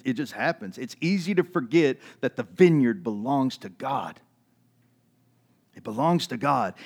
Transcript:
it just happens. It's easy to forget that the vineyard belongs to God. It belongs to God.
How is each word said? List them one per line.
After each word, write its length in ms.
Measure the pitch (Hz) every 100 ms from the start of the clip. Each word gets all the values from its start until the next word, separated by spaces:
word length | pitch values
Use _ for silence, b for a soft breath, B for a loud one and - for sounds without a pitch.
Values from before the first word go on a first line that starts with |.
| 131
it 80 |
just 200 | 123 131
happens. 440 | - 139 165 95 110
It's 180 | 127 -
easy 320 | 165 196 170
to 100 | 185
forget 540 | 175 175 233 165 147 127 B B
that 160 | 127 -
the 80 |
vineyard 600 | 113 - 180 156 123 101
belongs 540 | 87 104 117 139 131 -
to 120 | 104
God. 520 | 87 131 135 85 - _ _ _ _ _ _ _ _ _ _ _ _ _ _ _
It 100 | -
belongs 440 | 113 110 156 175 -
to 100 | 120
God. 380 | 139 135 98 -